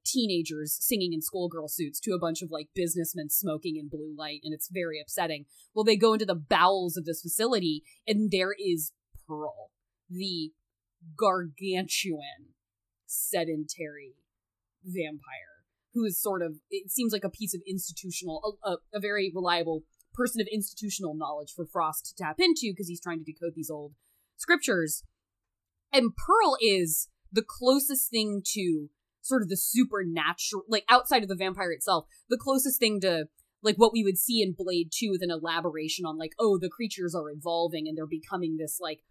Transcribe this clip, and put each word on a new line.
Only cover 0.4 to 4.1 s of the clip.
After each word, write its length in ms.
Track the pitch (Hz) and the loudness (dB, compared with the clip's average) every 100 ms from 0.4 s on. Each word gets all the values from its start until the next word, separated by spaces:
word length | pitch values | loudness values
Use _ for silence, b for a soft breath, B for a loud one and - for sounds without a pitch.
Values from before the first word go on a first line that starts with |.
| 160 151 151 - | 0 -4 -4 -2
singing 320 | - 220 180 | 0 0 0
in 80 | 160 | -2
schoolgirl 460 | - 190 175 165 151 | -4 -2 -4 -4 -8
suits 320 | - 151 - | -6 -6 -4
to 140 | 220 | -4
a 60 | 180 | -2
bunch 220 | 170 160 | -2 -4
of, 80 | 170 | -6
like, 200 | 156 151 | -10 -8
businessmen 560 | - 175 175 165 175 147 | -4 -2 -2 -4 -6 -2
smoking 460 | - 185 156 170 156 | -2 0 -2 -4 -6
in 120 | 147 | -8
blue 280 | 151 156 | -10 -10